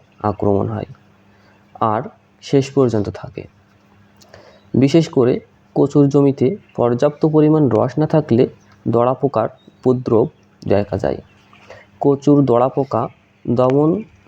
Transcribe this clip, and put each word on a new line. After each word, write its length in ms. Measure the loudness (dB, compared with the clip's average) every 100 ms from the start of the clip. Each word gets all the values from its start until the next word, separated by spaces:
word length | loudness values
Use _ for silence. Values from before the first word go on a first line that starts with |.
| _ -8
আক্রমণ 420 | -6 -2 0 0 -2
হয় 200 | -6 -10 -16 _ _ _ _ _ _ _ -6 -4
আর 100 | -4 -8 _ _ _
শেষ 220 | -2 -2 0
পর্যন্ত 340 | 0 0 0 -6 -8
থাকে। 240 | -16 -16 -18 _ _ _ _ _ _ _ -20 -20 -20 -20 _
বিশেষ 320 | 0 2 2 0
করে 240 | 0 0 0 -6 _ _ -2
কচুর 280 | 0 2 2
জমিতে 380 | 4 2 2 -2 -2 _ -4
পর্যাপ্ত 460 | -2 0 -2 0 0
পরিমাণ 380 | 2 2 2 2
রস 220 | 2 0 -2
না 100 | 0
থাকলে 360 | 0 0 0 0 -4 _ _ -4
দড়া 300 | 0 0 0
পোকার 320 | -2 -2 -4 -8 -20
উপদ্রব 580 | _ -2 -2 0 0 0 _ _ _
দেখা 340 | -2 -2 -2 -4
যায়। 220 | -4 -6 -10 _ _ -20 -20 -20 -20 -4
কচুর 380 | -2 0 2 2 4
দড়া 240 | 2 0
পোকা 320 | -2 -4 -4 -6 -10 _ _ -6
দমন 440 | 0 2 2 0 -2 -8 _